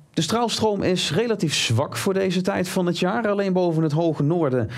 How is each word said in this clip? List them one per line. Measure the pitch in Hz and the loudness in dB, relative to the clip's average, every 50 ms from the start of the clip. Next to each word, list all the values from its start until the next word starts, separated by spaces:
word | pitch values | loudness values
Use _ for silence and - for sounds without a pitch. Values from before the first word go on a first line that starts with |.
| - _ - | -18 _ -4
de | - | -4
straalstroom | 160 - 220 233 240 220 - - - 220 202 196 | -2 0 0 -2 -2 -2 -2 0 0 0 0 0
is | - 170 185 180 - - | 0 0 0 0 0 0
relatief | 143 185 233 240 214 196 180 151 - | 0 0 0 0 0 0 0 -2 0
zwak | - - - 120 113 147 - - | 0 0 0 0 0 0 -2 -4
voor | - - 196 185 | -4 -2 0 0
deze | 190 196 185 175 185 | 0 0 0 0 0
tijd | 180 202 196 196 185 185 | 0 0 0 -2 -2 -2
van | - 190 180 | 0 0 0
het | 175 175 - | 0 0 0
jaar. | 185 180 214 240 220 | 0 0 0 0 0
Alleen | 208 202 202 196 196 180 | 0 0 0 0 0 2
boven | 185 180 175 160 160 160 | 2 2 2 2 2 2
het | 156 | 2
hoge | 143 160 175 165 151 - 147 | 2 2 2 2 2 2 0
noorden | 143 170 175 160 135 123 127 113 - - | 0 2 2 2 2 2 0 -2 -2 -6